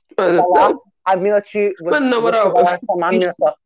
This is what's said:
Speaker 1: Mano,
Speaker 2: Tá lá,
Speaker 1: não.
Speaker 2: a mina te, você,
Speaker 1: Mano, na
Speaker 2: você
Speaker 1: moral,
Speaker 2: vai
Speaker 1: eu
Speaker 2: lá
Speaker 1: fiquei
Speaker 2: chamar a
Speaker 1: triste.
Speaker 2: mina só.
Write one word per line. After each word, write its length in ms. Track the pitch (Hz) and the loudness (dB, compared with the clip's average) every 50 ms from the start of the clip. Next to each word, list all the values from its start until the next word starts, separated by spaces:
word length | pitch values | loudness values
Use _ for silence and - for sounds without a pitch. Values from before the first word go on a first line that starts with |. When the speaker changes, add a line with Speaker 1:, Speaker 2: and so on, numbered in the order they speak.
| _ _ - | _ _ -4
Speaker 1:
Mano, 200 | - 196 170 170 180 175 | -2 0 0 2 2 2
Speaker 2:
Tá 40 | |
lá, 220 | 180 180 175 - 196 | 2 2 2 2 2
Speaker 1:
não. 120 | - - _ _ _ _ _ | 0 -4 _ _ _ _ _
Speaker 2:
a 100 | 185 196 | -2 -2
mina 260 | 185 185 208 208 202 | 0 0 0 0 0
te, 320 | 208 - - 208 202 202 185 - | -2 -2 -4 -2 -2 -2 -4 -6
você, 40 | 165 170 | -4 -2
Speaker 1:
Mano, 160 | 180 294 277 254 | -2 0 0 0
na 60 | 247 | 0
Speaker 2:
você 40 | 233 | 0
Speaker 1:
moral, 300 | 226 226 233 226 208 190 | 0 0 0 0 0 0
Speaker 2:
vai 100 | 180 - | 2 2
Speaker 1:
eu 40 | 180 | 2
Speaker 2:
lá 60 | 180 180 | 2 0
Speaker 1:
fiquei 140 | 175 - | -4 -4
Speaker 2:
chamar 180 | 214 190 180 165 | -6 -4 -2 -2
a 40 | 175 | -2
Speaker 1:
triste. 120 | 185 185 | 0 0
Speaker 2:
mina 120 | 180 180 - | -2 -2 -2
só. 220 | - 226 180 151 _ _ | -2 -2 -2 -2 _ _